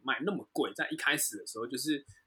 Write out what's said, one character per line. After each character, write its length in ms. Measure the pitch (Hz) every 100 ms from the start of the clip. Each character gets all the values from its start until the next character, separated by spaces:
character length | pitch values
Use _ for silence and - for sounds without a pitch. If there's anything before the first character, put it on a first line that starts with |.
卖 140 | 131 127 170
那 60 |
么 160 | 180 -
贵？ 180 | - 117
在 140 | - 156
一 60 | 160
开 220 | - 147
始 180 | - -
的 100 | -
时 140 | 110
候， 80 | 117
就 100 | 131
是 280 | 143 147 - -